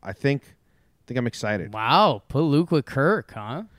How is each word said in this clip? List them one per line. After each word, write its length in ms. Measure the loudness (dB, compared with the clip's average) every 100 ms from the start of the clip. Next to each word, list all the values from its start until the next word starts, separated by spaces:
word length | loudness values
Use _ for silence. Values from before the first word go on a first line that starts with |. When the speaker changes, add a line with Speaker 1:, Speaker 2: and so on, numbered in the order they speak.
Speaker 1:
I 100 | -16
think, 300 | -4 -2 -2
I 580 | -6 _ _ _ _ _ -8
think 120 | -4
I'm 80 | -4
excited. 460 | -4 -4 -4 -4
Speaker 2:
Wow, 480 | -4 2 4 4 2 -2
put 120 | 0
Luke 300 | 2 2 2
with 120 | 0 0
Kirk, 460 | 0 0 0 -4
huh? 320 | -12 -10 -10 -12